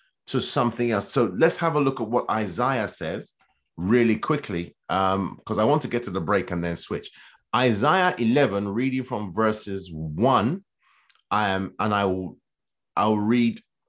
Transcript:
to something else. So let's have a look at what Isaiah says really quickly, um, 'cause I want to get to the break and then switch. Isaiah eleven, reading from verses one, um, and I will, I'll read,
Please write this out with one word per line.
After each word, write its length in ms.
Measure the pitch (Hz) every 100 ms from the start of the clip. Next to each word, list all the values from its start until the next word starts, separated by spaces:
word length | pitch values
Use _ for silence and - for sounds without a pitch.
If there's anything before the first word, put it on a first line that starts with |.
| _ _ -
to 120 | 131
something 520 | - 143 120 113 120
else. 180 | 104 -
So 220 | 139 113 95
let's 220 | 160 -
have 160 | 165
a 60 | 147
look 200 | 135 131
at 80 | 107
what 220 | 120 -
Isaiah 560 | 107 101 87 127 127 101
says 460 | - 80 98 - _ _ _ _ -
really 400 | 90 120 117 107
quickly, 600 | - 147 - 85 87 _ -
um, 520 | 92 95 98 92 -
'cause 140 | - 107
I 60 |
want 180 | 113 151
to 60 | 107
get 160 | 120
to 80 | -
the 80 | 92
break 320 | 85 101 87
and 100 | 87
then 140 | 87 85
switch. 340 | - 78 - - - _ _
Isaiah 600 | 117 127 101 143 185 180 -
eleven, 500 | 113 139 131 101 101
reading 340 | 104 131 127
from 300 | 123 113 101
verses 580 | 87 110 107 101 98 87
one, 720 | 80 80 76 127 120 110 196 _ _ _ _ _ _ -
um, 420 | 104 101 95 92 -
and 120 | 107
I 120 | 101
will, 340 | 101 92 90 - _ _ _ _ _ -
I'll 220 | 107 107
read, 420 | 107 123 117 110 _ _